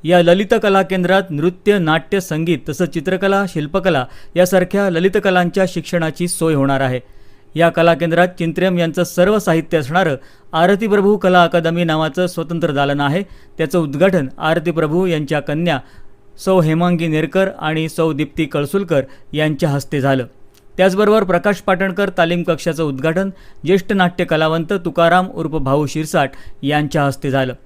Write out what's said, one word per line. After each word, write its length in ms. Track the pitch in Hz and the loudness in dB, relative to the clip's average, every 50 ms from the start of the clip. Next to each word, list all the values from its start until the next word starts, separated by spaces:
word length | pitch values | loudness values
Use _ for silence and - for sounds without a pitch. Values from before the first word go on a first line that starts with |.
| - | 2
या 180 | 151 180 175 | 4 4 6
ललित 320 | 175 170 175 190 214 190 233 220 | 6 6 4 4 4 0 0 2
कला 200 | - 208 196 190 | 2 2 2 2
केंद्रात 400 | 190 190 190 185 180 175 185 196 190 185 | 2 0 -2 -2 0 2 2 0 0 -2
नृत्य, 480 | 156 143 156 185 180 - _ 202 202 202 | -4 -2 -2 -2 -2 -2 _ 0 2 2
नाट्य, 420 | 170 156 156 165 160 - 202 196 | 2 0 0 0 0 -2 -4 -4
संगीत 380 | 180 - 160 151 165 165 170 131 - - | -4 -4 -4 -4 -2 -2 -2 -2 -4 -10
तसंच 200 | 143 - 185 - | -4 -4 -4 -2
चित्रकला, 560 | - 170 139 180 185 180 196 196 196 196 202 180 | -4 -6 -4 -2 -2 0 0 0 0 0 -2 -2
शिल्पकला 580 | - 160 151 151 - - 123 190 165 135 127 - - - - - - | -4 -6 -6 -4 -4 -2 0 0 0 0 -2 -4 -10 -16 -18 -6 0
यासारख्या 540 | 165 180 175 190 185 180 180 - 196 202 196 | 2 2 4 4 2 2 2 0 0 0 0
ललित 200 | 170 160 180 190 180 214 - | 0 2 0 2 0 2 0
कलांच्या 400 | 196 185 180 180 175 175 196 190 180 | 2 2 2 2 2 0 0 -2 0
शिक्षणाची 600 | - 175 160 - - 175 165 160 156 - 175 175 | -2 -8 -6 -4 -4 -2 -2 -2 -2 -4 -4 -4
सोय 260 | - - 165 160 156 | -2 -2 0 0 2
होणार 260 | 139 135 139 139 135 | 2 2 2 2 0
आहे. 200 | 135 131 127 123 - - - - - - - - - - - | 0 -2 -2 -4 -8 -12 -20 -20 -20 -20 -20 -20 -20 -10 0
या 140 | 151 170 170 | 2 2 4
कला 260 | 165 175 165 170 165 | 4 4 4 4 4
केंद्रात 340 | - 170 165 165 165 180 185 | 2 0 0 2 2 2 2
चिंत्रेम 500 | 180 - 170 165 156 - 175 190 180 175 | 0 -4 -4 -4 0 0 0 0 2 0
यांचं 260 | 170 165 160 180 175 | -2 -2 0 -2 -2
सर्व 340 | 175 - - 180 190 214 214 | -2 2 2 2 4 2 2
साहित्य 400 | 202 185 165 165 160 - - 160 | 2 2 0 0 0 0 -2 -2
असणारं 380 | 143 120 160 185 190 165 139 - - - - - - - | -2 0 0 0 2 2 -2 -4 -8 -20 -20 -20 -16 -6
आरती 340 | - 160 170 180 202 185 226 | 0 2 4 4 4 2 2
प्रभू 300 | 214 202 202 190 202 214 | 2 2 4 4 4 2
कला 260 | 202 - 185 180 180 | 2 2 4 6 6
अकादमी 420 | 175 165 - 170 160 165 170 170 175 | 4 4 2 2 2 2 0 0 0
नावाचं 420 | 165 156 156 160 156 143 180 180 | 0 0 0 0 -2 -2 -2 -2
स्वतंत्र 460 | 175 180 170 165 160 170 165 170 165 | -2 -2 -6 -6 -4 -4 -2 -2 0
दालन 280 | 139 139 143 143 143 147 | 0 0 0 0 0 0
आहे. 220 | 143 143 147 185 202 - - - - - - - | 0 0 0 -2 -4 -6 -12 -20 -20 -18 -4 -4
त्याचं 200 | 160 165 190 180 | -4 0 0 0
उद्घाटन 500 | 160 147 135 147 175 196 185 175 135 131 - - | 0 0 0 2 2 2 2 0 -2 -2 -6 -4
आरती 320 | - 156 165 175 160 175 | -2 0 0 0 -2 -2
प्रभू 360 | 160 160 156 147 151 180 190 | -2 -2 -2 0 0 0 0
यांच्या 340 | 185 165 151 151 135 156 147 | 0 -2 -2 -2 -2 -4 -4
कन्या 380 | 143 - 147 156 175 170 147 131 - - - - - - - - - - - - - | -2 -4 -4 -2 0 0 -2 -2 -4 -12 -20 -20 -18 -20 -20 -20 -20 -20 -20 -6 -2
सौ 160 | 190 190 185 | 2 2 4
हेमांगी 460 | 160 156 156 165 175 180 175 160 170 | 4 4 2 2 2 2 2 0 0
नेरकर 420 | 165 156 156 160 - - 190 190 190 - - | 0 0 -2 -2 0 0 0 0 0 -4 -6
आणि 300 | 156 156 156 160 160 156 | -6 -4 -2 -2 -4 -4
सौ 240 | - - 160 165 | -2 -2 0 0
दीप्ती 320 | 156 139 151 147 - - 160 | 0 -2 -4 -4 -2 -4 -4
कळसुलकर 580 | 139 - 147 143 139 - 196 202 170 165 139 131 - - - - - | -2 -2 -4 -4 -2 -2 -4 -2 0 0 -2 -2 -4 -12 -20 -18 -8
यांच्या 360 | - 147 151 156 151 135 180 151 | -4 -2 0 0 -2 -2 -4 -4
हस्ते 320 | 139 143 135 - - 143 | -4 -4 -4 -4 -4 -2
झालं. 260 | 127 139 135 131 123 - - - - - - - _ - - | 0 0 0 0 -2 -6 -12 -20 -20 -20 -20 -20 _ -12 -2
त्याचबरोबर 480 | - 185 190 185 190 214 208 214 220 208 | 2 2 2 4 2 2 4 4 2 2
प्रकाश 320 | 180 180 175 - 208 202 | 2 0 0 0 -2 -2
पाटणकर 540 | 185 - - 190 180 196 190 180 202 202 196 - - | -2 -2 -2 0 0 0 -4 -2 -2 -4 -2 0 0
तालीम 240 | 170 165 175 175 | 0 0 0 -2
कक्षाचं 420 | 170 180 165 156 - 175 156 151 165 | 0 -2 -4 -2 -2 -4 -2 -2 -4
उद्घाटन 460 | 147 135 131 151 160 165 180 196 196 185 - - - - - - | -4 -4 -2 -2 -2 0 0 -2 -4 -6 -12 -20 -20 -18 -8 0
ज्येष्ठ 280 | 151 185 190 185 - | 2 2 2 2 0
नाट्य 320 | 214 196 180 175 180 - 175 | 0 2 2 0 0 -2 -2
कलावंत 480 | 139 165 156 156 156 160 165 165 160 | 0 0 0 2 0 0 -2 -2 -2
तुकाराम 580 | 202 190 170 175 139 - 170 170 175 185 185 185 | -4 -2 -2 -4 0 2 4 4 4 2 2 0
उर्फ 200 | - 165 160 151 | -6 -8 -6 -4
भाऊ 360 | 151 160 135 135 135 147 151 | -4 -2 0 0 0 0 0
शिरसाट 440 | 139 - 156 156 151 - 165 139 135 - - - - - - | -2 -4 -6 -6 -2 0 0 0 0 -4 -12 -14 -14 -14 -6
यांच्या 420 | - 139 147 147 151 139 - 156 143 | -4 -2 0 0 0 0 0 0 0
हस्ते 260 | 139 135 - - 139 | 0 -2 -2 -4 -2
झालं. 220 | 131 135 131 127 127 - - | 0 0 -2 -2 -6 -12 -16